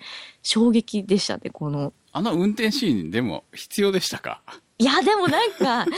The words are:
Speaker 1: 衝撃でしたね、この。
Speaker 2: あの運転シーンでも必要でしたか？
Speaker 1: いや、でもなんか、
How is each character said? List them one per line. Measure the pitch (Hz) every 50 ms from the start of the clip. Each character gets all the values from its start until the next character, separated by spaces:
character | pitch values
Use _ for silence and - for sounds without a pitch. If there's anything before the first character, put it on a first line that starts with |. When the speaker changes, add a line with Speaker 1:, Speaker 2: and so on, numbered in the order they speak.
| - - - - - - - _ -
Speaker 1:
衝 | - - 220 226 240
撃 | 226 233 220 - - 208 196
で | 196 185 208
し | -
た | - 101 -
ね、 | - -
こ | - - 156 147
の。 | 143 143 143 139 - _ _ _ -
Speaker 2:
あ | 143 190
の | 233 156
運 | 165 180 208
転 | 208 214 233 220
シ | 202 294 - 190
ー | 127 101 82
ン | 78
で | 87 113 123
も | 110 78 - - _ -
必 | - - - - -
要 | 202 202
で | 196 185
し | - -
た | - 120
か？ | - - 113 - _ - - - _ _ _ -
Speaker 1:
い | 226
や、 | 269 269 320 269
で | 370 427
も | 415 359 349
な | 285 339 466
ん | 453 -
か、 | - - 262 233 240 196 339 320